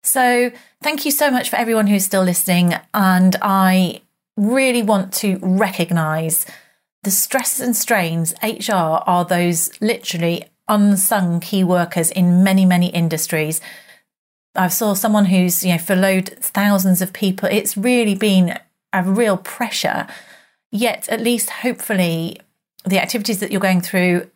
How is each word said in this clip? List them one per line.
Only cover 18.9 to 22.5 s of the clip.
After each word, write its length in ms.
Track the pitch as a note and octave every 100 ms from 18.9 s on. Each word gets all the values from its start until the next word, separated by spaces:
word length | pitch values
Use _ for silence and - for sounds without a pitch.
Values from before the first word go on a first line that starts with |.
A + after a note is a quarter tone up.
a 120 | G3
real 340 | F3+ G3 A3+ F#3
pressure, 720 | - - A3+ - - - - - - - _ _ _
yet 340 | G#3 A#3+ - -
at 100 | A3+
least 300 | A#3 A#3 -
hopefully 920 | - B3 F#3 - G3 F3 E3 E3 - _